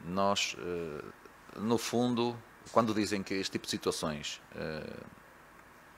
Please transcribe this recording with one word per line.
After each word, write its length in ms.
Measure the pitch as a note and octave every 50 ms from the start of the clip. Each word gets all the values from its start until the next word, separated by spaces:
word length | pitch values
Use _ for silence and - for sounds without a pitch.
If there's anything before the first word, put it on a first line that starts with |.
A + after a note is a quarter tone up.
| -
nós, 500 | E2+ F2+ G2 G2 G2 G2+ G2 - - - -
eh, 460 | B1+ F2 F2+ E2+ E2+ D#2+ D2 D2 - G1+ - - - - - - - - - -
no 200 | G2 A2+ A#2+ A2
fundo, 600 | - - - A#2 B2 B2 B2 A#2 A#2+ A#2+ A#2+ A#2 - - - - - -
quando 220 | - A2+ A#2+ A2 G#2
dizem 280 | G#2+ G#2 F#2 G#2 G2
que 120 | F#2 - G2
este 180 | F#2+ F#2 -
tipo 140 | - A2 -
de 60 | -
situações, 680 | - G2 - F#2+ E2+ - - D#2+ D2+ C#2+ D2 - - - - - -
eh, 420 | E2 E2 D#2 D#2 D#2 - - - - - - - - - - - - - - - - - - - - - - -